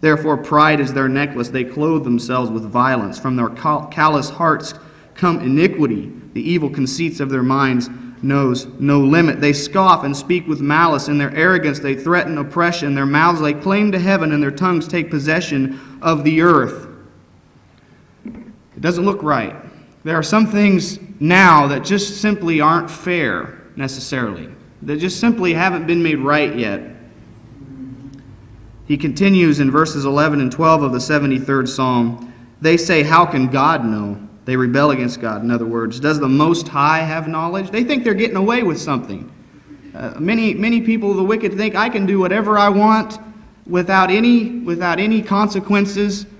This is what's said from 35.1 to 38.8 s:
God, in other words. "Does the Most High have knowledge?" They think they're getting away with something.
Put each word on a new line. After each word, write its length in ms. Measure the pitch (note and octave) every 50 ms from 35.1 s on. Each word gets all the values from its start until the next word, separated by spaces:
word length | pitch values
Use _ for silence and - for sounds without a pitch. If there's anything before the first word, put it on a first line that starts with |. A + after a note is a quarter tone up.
| A#2+ -
God, 220 | B2 A2+ G#2+ G#2 A2
in 80 | A#2
other 160 | A#2+ A#2+ A#2
words. 320 | A2+ A#2 A#2 A2+ A2+ A2+ B2
"Does 220 | C#3 D3 D#3 D3+
the 80 | C#3+ C3
Most 400 | C3 C#3 D#3 E3 E3+ E3 E3+ -
High 320 | - C#3+ C#3+ D3+ D#3+ D#3+
have 260 | D#3+ D#3 D#3 E3 D#3+
knowledge?" 460 | D#3+ E3 D#3+ E3 E3+ F3 G3 F#3+ F#3 G3
They 100 | A3 B3
think 220 | A#3+ D4+ C4 A#3+
they're 100 | A#3+ G3+
getting 220 | F#3+ A3 - -
away 260 | F#3+ G3 G#3 A#3 B3 B3
with 160 | F#3 D#3
something. 500 | -